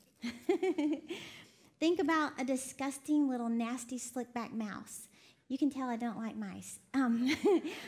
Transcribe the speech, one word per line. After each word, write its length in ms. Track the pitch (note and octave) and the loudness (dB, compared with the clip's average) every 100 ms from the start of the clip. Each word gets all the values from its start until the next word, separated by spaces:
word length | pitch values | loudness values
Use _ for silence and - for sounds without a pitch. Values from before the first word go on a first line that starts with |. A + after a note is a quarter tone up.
| _ _ | _ _
<laughs> 1600 | A#3+ - - E4+ F#4 - D4 D4+ - G4 - - - - - _ | -8 -4 0 2 2 0 0 -2 -4 -10 -10 -18 -20 -20 -20 _
Think 200 | D#4+ F4 | 2 4
about 400 | D4 D#4+ C#4+ - | 2 2 0 -2
a 60 | C4 | -2
disgusting 840 | C4 - - C#4 - - D4+ C#4 | 0 -2 -4 -4 -4 2 4 4
little 200 | B3 A#3 | 2 0
nasty 480 | A#3 A3+ B3+ A#3 B3 | 0 0 -4 -6 -8
slick 360 | - B3+ A#3+ | -6 -6 -6
back 180 | A#3+ A3 | -6 -4
mouse. 560 | A3 G#3 - - - - - - _ - | -4 -4 -6 -12 -14 -16 -20 -20 _ -8
You 100 | C4+ | 0
can 120 | C#4+ | 2
tell 200 | C4+ B3+ | 2 -2
I 60 | A3+ | -2
don't 220 | A#3+ G3+ | -2 -4
like 180 | A3 G#3+ | -6 -6
mice. 440 | G3 F#3+ - - _ | -8 -8 -12 -16 _
Um, 360 | C4+ B3 A#3 B3+ D#4+ G#4 F4 D#4+ - | 2 4 4 4 4 6 6 4 -6